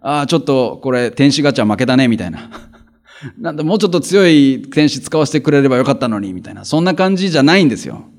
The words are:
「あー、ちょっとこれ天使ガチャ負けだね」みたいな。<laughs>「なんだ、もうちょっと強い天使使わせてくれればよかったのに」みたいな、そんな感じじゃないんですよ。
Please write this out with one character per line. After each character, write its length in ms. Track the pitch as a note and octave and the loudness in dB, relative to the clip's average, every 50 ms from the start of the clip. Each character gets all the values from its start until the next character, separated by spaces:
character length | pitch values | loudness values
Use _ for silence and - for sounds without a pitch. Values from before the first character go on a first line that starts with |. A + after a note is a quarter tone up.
「あ 200 | - C3+ D3 D3 C#3+ | -6 -4 -4 -4 -2
ー、 20 | |
ち 100 | B2+ E3+ | 0 -2
ょ 20 | D#3 | -2
っ 20 | |
と 380 | C3 - C#3 C3 B2 G#2 - - | 0 0 0 0 0 -2 -4 -8
こ 100 | - C3+ | -6 -4
れ 200 | B2+ B2 B2 A2+ | -2 -2 -2 -4
天 200 | - - C#3 C#3+ | 0 2 2 2
使 100 | C3 - | 2 2
ガ 120 | C#3+ D3 C3 | 0 0 0
チ 80 | C3+ | 0
ャ 80 | A2 G#2+ | 0 0
負 80 | G#2 | 0
け 80 | G2 B2+ | 0 0
だ 120 | A#2 - | 0 2
ね」 100 | C3 C3+ A#2+ | 2 2 2
み 80 | A2+ | 0
た 100 | G#2 F#2 | -2 -4
い 40 | F2 | -10
な。 180 | E2 - - - - - - - - - | -10 -14 -16 -18 -20 -20 -20 -20 -20 -20
<laughs> 280 | - _ _ _ _ _ - - D#3 B2+ - | -20 _ _ _ _ _ -20 -18 -18 -18 -16
「な 140 | - - E3 | -10 -10 -8
ん 40 | D3+ | -6
だ、 80 | D3+ D3+ | -4 -2
も 120 | D#3 G3+ | -2 0
う 40 | G#3 | 0
ち 60 | G#3 | 0
ょ 40 | G3 | 0
っ 20 | |
と 80 | F3 F3 | 0 -2
強 280 | - - F#3 G3+ F#3+ | -2 0 2 4 4
い 380 | F3 D#3+ D3 C#3 C3+ C3 B2 - - | 6 6 6 4 4 2 -2 -8 -4
天 160 | - D#3 D3+ | 0 0 2
使 140 | C#3+ - C3+ | 2 0 -4
使 160 | - - - | -8 -4 -2
わ 80 | D#3 D3+ | -2 -2
せ 60 | - | 0
て 100 | - D3+ | -2 -2
く 100 | B2 D#3 | 0 2
れ 100 | D3 C#3 | 2 2
れ 60 | C3+ | 2
ば 100 | C3+ B2+ | 2 2
よ 60 | B2 C3 | 2 0
か 100 | C3+ C3 | 0 -2
っ 40 | |
た 100 | - C3 | -2 -2
の 120 | A#2 A2 G2+ | -6 -4 -6
に」 120 | G2+ F#2+ F#2 | -6 -8 -10
み 80 | F2+ | -12
た 100 | - - | -14 -16
い 20 | - | -20
な、 120 | - - | -18 -8
そ 140 | - D3+ D#3+ | -4 -2 0
ん 40 | E3+ | 0
な 120 | F#3 E3+ | 0 0
感 200 | F#3 F#3 F#3+ G3 | 0 0 0 0
じ 140 | F3+ G3 F#3+ | 0 -2 0
じ 80 | D#3+ | 2
ゃ 60 | D3 C3 | 2 4
な 140 | D3 F3 | 4 4
い 80 | G3 F#3 | 4 4
ん 40 | C#3 | 2
で 80 | A2 | 0
す 80 | E2 - | -2 -8
よ。 200 | B1+ A1 A1 - - _ | -12 -14 -14 -18 -20 _